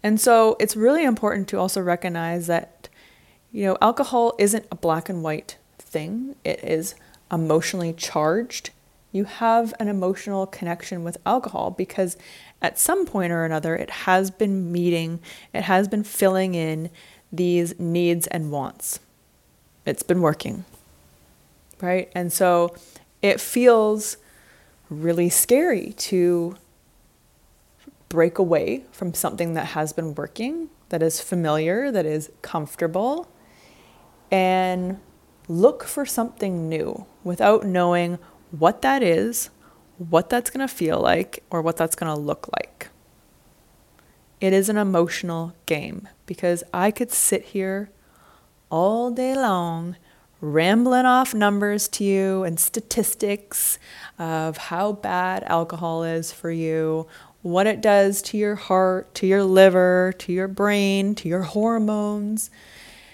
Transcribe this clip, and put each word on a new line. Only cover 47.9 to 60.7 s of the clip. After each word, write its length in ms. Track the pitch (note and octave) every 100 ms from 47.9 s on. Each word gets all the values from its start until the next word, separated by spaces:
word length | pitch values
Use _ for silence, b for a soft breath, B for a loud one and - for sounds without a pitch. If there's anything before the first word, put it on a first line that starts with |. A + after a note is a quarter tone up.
| b b b b b b _ _
all 420 | D#3+ F#3 A3 B3
day 240 | A#3+ B3+
long 600 | C4+ B3 F#3 E3+ E3 E3+ F3+ b b b _
rambling 640 | D3+ D3+ F3 A3 A#3+ B3+ B3+
off 260 | B3+ C4
numbers 560 | A3 G#3 G3+ G3+ G#3 -
to 160 | -
you 380 | G3+ G3 F#3+ F#3+
and 180 | F#3 E3
statistics 1160 | - A#3 A3 - G#3 - G3+ G3+ - - - - B B B -
of 400 | E3 D#3+ D#3+ D#3
how 340 | - E3+ G#3
bad 520 | G#3 - F3+ F3+ F#3+
alcohol 580 | - E3 E3 E3 E3+ E3
is 280 | E3 E3 D#3+
for 200 | - E3+
you, 560 | E3 D#3+ D#3+ D#3+ D#3+ D#3+ B B _
what 240 | F3+ F3 G#3
it 140 | G#3
does 420 | G#3+ G3+ G3 G3
to 140 | - G#3
your 160 | G#3
heart, 600 | G#3 - F#3 F#3 F#3 - -
to 100 | F#3+
your 180 | G3
liver, 680 | G3 F#3+ F#3+ F3+ F3+ F3+ F#3 F#3
to 140 | -
your 160 | F3+ G3
brain, 640 | G3 G3+